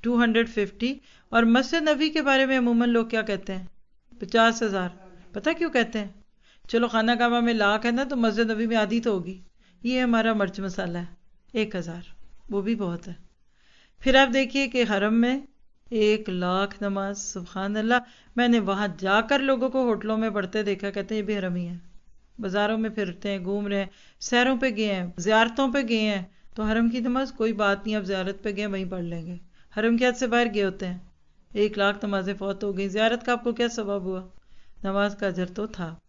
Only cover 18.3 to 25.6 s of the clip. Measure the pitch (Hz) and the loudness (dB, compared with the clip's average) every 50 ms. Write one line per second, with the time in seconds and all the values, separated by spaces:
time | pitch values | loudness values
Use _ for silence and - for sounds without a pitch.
18.3 | - 240 240 240 233 233 196 190 196 196 208 196 165 - 190 190 196 214 226 220 | -2 2 4 4 4 4 4 2 0 0 -2 -4 -4 -4 0 2 2 2 4 2
19.3 | 285 277 269 269 269 240 254 262 262 262 254 240 220 220 214 214 220 220 220 226 | 0 2 4 2 2 2 2 0 2 2 2 2 0 0 0 -2 -2 0 0 0
20.3 | 196 208 185 185 185 214 208 202 196 185 208 202 196 202 196 - 220 214 202 202 | 0 -2 -4 -2 -4 -2 -2 -2 -2 -2 -4 -6 -4 -6 -6 -4 -4 -4 -2 -2
21.3 | 208 202 185 185 180 180 175 170 175 175 - - - - _ - - - - _ | -4 -2 -2 -4 -4 -4 -4 -6 -8 -12 -14 -18 -20 -20 _ -20 -20 -20 -20 _
22.3 | _ - 214 190 185 208 208 214 220 220 220 220 220 214 202 180 170 - - 202 | _ -8 -6 -2 0 0 0 2 0 0 -2 -2 -2 -4 -4 -4 -6 -6 -6 -6
23.3 | 196 190 180 185 202 208 208 202 202 196 196 190 - - - - _ _ - - | -4 -4 -4 -4 -4 -4 -2 -2 -2 -2 -4 -6 -10 -20 -20 -20 _ _ -6 0
24.3 | 240 240 247 262 269 240 269 262 214 208 214 208 196 185 185 175 - - 170 208 | 2 4 4 4 2 2 0 -2 0 0 -2 -2 -2 -2 -4 -6 -8 -4 0 4
25.3 | 220 220 233 233 233 - | 6 6 4 4 2 0